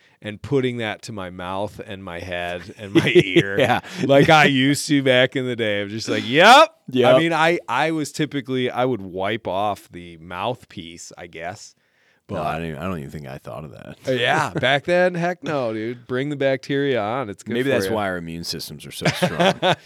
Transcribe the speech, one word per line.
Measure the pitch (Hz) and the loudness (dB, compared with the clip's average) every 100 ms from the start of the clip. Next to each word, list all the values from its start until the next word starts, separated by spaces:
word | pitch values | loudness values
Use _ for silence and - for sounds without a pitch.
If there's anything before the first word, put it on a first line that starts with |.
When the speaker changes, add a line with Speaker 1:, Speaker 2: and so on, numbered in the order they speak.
| _ _ | _ _
Speaker 1:
and | 107 104 | -12 -12
putting | - 139 127 120 | -2 0 0 -2
that | 110 95 | -6 -8
to | - | -10
my | 104 90 | -10 -10
mouth | 90 90 95 104 107 107 | -10 -6 -6 -6 -8 -14
and | 95 | -12
my | 95 85 | -12 -10
head | 90 87 87 90 87 - | -8 -6 -6 -6 -10 -14
and | 98 | -2
Speaker 2:
<laughs> | 156 | 0
Speaker 1:
my | - 180 | 4 4
ear | 101 113 120 101 | 4 2 2 2
Speaker 2:
Yeah. | - 113 - - | 2 0 -4 -4
Speaker 1:
like | 127 139 123 | 4 6 8
I | 156 143 | 6 6
used | 135 135 139 - | 4 2 0 2
to | 143 | 2
back | 135 127 131 135 | 4 4 4 0
in | 127 | -4
the | 113 | -2
day. | 107 101 | 0 0
I'm | 101 | -4
just | 110 - | -6 -4
like, | 107 107 | -2 2
"Yep." | 143 202 269 320 _ - | 6 10 10 8 _ -4
Speaker 2:
Yep. | 127 123 165 | 4 6 6
Speaker 1:
I | |
mean, | 165 | 4
I, | 156 165 170 - | 2 2 2 -2
I | 123 160 | 0 0
was | 160 143 | -2 -4
typically, | - 147 143 120 127 123 | -4 -4 -4 -4 -2 -2
I | 117 | 0
would | 131 113 | 0 -2
wipe | 95 92 98 113 - | -6 -4 -4 -4 -4
off | 92 104 98 - | -2 -2 -4 -10
the | 92 87 82 | -16 -16 -16
mouthpiece, | 85 90 110 127 - 107 82 82 - - | -12 -6 -6 -6 -12 -16 -16 -16 -18 -18
I | 90 | -16
guess. | 80 85 98 - _ _ _ _ _ - | -12 -10 -12 -18 _ _ _ _ _ -10
Speaker 2:
No, | 95 | -6
Speaker 1:
But | 90 | -4
Speaker 2:
I | 80 | -4
don't | 82 | -6
even, | 69 | -6
I | 95 | -6
don't | 87 | -8
even | 67 | -10
think | 78 67 | -12 -12
I | 69 | -14
thought | - 57 | -14 -14
of | 76 | -14
that. | 53 - - - | -16 -18 -8 -4
Speaker 1:
Uh, | |
yeah, | 123 123 156 139 | 0 2 2 0
back | - 127 139 175 | 0 0 0 2
then, | 175 180 175 | 2 2 0
heck | 175 180 | -4 -4
no, | - 147 117 | -4 -4 -2
dude. | 110 110 123 120 | -4 -6 -8 -6
Bring | 127 147 | -4 -4
the | 143 | 0
bacteria | 135 131 - 139 139 120 | 0 0 -2 0 2 0
on. | 104 131 107 | 0 -2 -6
It's | 95 | -8
good | 110 | -4
Speaker 2:
Maybe | 117 135 | -2 0
Speaker 1:
for | 123 | 0
Speaker 2:
that's | 95 | 0
Speaker 1:
you. | |
Speaker 2:
why | 110 98 | 0 -2
our | 90 | -4
immune | 82 82 | -6 -8
systems | 85 80 - 73 69 | -8 -8 -10 -14 -14
are | |
so | - - | -4 -2
strong. | - 180 160 185 - | 0 0 2 0 2
Speaker 1:
<laughs> | 180 - | 0 -2